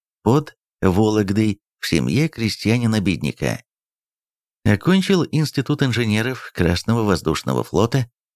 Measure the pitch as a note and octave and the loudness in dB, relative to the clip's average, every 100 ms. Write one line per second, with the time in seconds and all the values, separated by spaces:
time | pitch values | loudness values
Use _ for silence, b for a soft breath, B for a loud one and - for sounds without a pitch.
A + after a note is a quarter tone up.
0 | _ _ - C#3+ D3 - _ _ F#2+ F#2 | _ _ 2 2 0 -14 _ _ 0 2
1 | G#2+ G#2+ G2 G#2 A2 G2 _ _ - D#2+ | 2 2 0 0 0 -2 _ _ -4 -2
2 | B1 G#2+ D#3 - A2 - G#2+ A#2+ A#2 A2 | 0 0 -2 -2 -6 -2 -2 0 0 0
3 | F#2+ E2 C#2 - C#2+ - _ _ _ _ | 0 -2 -4 -4 -6 -6 _ _ _ _
4 | _ _ _ _ _ _ - G#2 E3 F#3+ | _ _ _ _ _ _ 0 2 2 2
5 | F#3 F#3 - D3+ D3+ - C3 D3 C3+ A#2+ | 2 0 0 -2 -2 -2 -4 -2 0 0
6 | A2+ G#2+ A#2+ B2 - - E2+ F2 - A#2 | 0 0 -2 -6 -10 -2 0 0 0 0
7 | G#2+ E2 D#2+ D2 B1 B1+ - D#2+ A2+ C3+ | 2 0 0 -4 -2 -4 -2 0 2 0
8 | A#2+ _ _ | -4 _ _